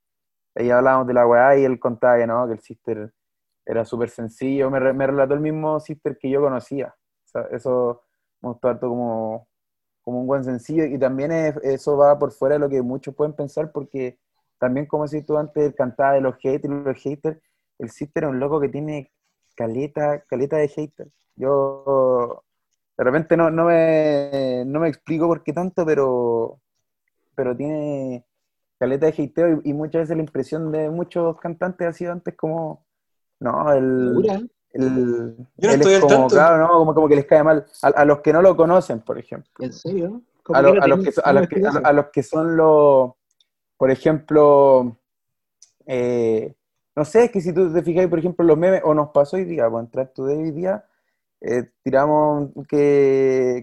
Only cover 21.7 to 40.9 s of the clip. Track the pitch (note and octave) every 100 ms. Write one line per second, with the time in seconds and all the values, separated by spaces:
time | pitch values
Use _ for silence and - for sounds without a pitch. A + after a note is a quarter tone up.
21.7 | C#3 C#3 C3+ C3 B2 A#2+ - _ _ _
22.7 | _ _ - A#2+ C#3+ D#3+ E3 E3 D#3+ E3+
23.7 | E3+ E3 D#3+ D#3 C#3+ C#3+ C#3 C3+ B2 B2+
24.7 | D3 E3 C#3 - D#3+ E3+ D#3+ - D3+ F#3
25.7 | F3+ D#3+ D3 C3+ B2 A#2+ A#2 A#2 - _
26.7 | _ _ _ _ _ _ - B2+ B2 C#3+
27.7 | D#3 D3 C#3+ C3+ B2 - _ _ _ _
28.7 | _ B2 C3+ D#3 D#3 D3 - E3+ D3+ D3+
29.7 | C#3+ D#3 E3 D#3 D#3+ D#3 C3+ C3+ D#3 D#3+
30.7 | D#3 D#3 E3 F3 F3 E3 D#3+ E3 E3 F3+
31.7 | F3+ E3+ E3 F3 F3 - - D#3+ E3 D#3
32.7 | D#3 _ _ _ _ _ _ B2 C3+ D3+
33.7 | C#3+ C3 C3 B2 B2+ G#3 G3 A#3+ _ _
34.7 | - C3 C3 B2 A#2+ A#2 A2+ B2 - G3+
35.7 | C#3 D3 G3 D3+ C3+ C3 C#3 D#3+ D#3+ D#3+
36.7 | E3+ D#3+ D#3 D#3 C#3+ C#3 D#3 D3+ D3+ C#3
37.7 | _ C3+ D3 D3 D3 - D3+ F#3+ - E3
38.7 | F3+ - A#2 - B2+ - - - _ B2+
39.7 | - - F#3+ F3 A#3 - _ - C3+ C#3
40.7 | G3 C#3+